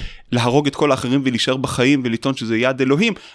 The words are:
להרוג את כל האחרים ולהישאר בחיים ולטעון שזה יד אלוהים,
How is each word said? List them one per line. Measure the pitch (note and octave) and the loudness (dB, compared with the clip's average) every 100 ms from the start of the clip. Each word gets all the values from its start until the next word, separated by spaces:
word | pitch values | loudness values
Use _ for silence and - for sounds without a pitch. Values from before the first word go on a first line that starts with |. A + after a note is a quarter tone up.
| - - - | -10 -12 -4
להרוג | B2 A#2+ C#3 C#3+ | -2 2 2 0
את | |
כל | - D3 | 0 0
האחרים | C3 B2 C#3 | 0 0 0
ולהישאר | C3 A#2 - C3 | 0 -2 -2 -2
בחיים | A#2+ - B2 C#3+ | -2 0 2 2
ולטעון | B2 A2+ C3+ | 0 -2 -2
שזה | C3 A2+ A2+ | -4 -2 0
יד | B2 C3 | 0 0
אלוהים, | C3 D3 A3 F#2 - | 2 2 0 -2 -12